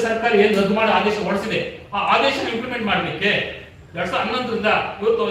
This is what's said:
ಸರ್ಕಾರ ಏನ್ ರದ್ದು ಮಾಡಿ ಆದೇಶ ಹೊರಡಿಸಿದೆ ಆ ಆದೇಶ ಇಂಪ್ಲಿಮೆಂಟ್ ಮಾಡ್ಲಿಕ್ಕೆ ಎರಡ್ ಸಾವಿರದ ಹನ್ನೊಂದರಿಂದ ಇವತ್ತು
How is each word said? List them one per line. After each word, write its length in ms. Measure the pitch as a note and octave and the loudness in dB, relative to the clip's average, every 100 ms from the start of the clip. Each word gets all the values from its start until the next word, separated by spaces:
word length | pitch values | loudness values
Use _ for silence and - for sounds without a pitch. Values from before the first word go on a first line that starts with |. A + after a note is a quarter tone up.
ಸರ್ಕಾರ 260 | A3+ A3 A#3+ G#3 | 0 0 2 6
ಏನ್ 120 | G#3+ G3+ | 6 4
ರದ್ದು 160 | G3 G#3+ | 2 2
ಮಾಡಿ 140 | A3 G3 | 4 4
ಆದೇಶ 180 | G#3 - | 2 0
ಹೊರಡಿಸಿದೆ 340 | F3+ G3+ G#3 - - - - | -2 -2 -2 -4 -4 -10 -8
ಆ 40 | G3+ - | -4 0
ಆದೇಶ 220 | - C4+ - - | 2 2 0 -4
ಇಂಪ್ಲಿಮೆಂಟ್ 320 | A3+ B3 A#3+ G3+ | -4 -6 -4 -2
ಮಾಡ್ಲಿಕ್ಕೆ 420 | F3+ E3 - G3+ F3 C#3 - - - - | -2 -2 -2 0 0 -4 -10 -16 -20 -12
ಎರಡ್ 160 | E3+ F#3 | -8 -4
ಸಾವಿರದ 120 | - | -4
ಹನ್ನೊಂದರಿಂದ 480 | G#3+ B3 A3+ G3+ G#3+ - - - | -2 -4 -4 -2 0 0 -2 -2
ಇವತ್ತು 240 | G#3+ A3+ G3+ | 0 2 0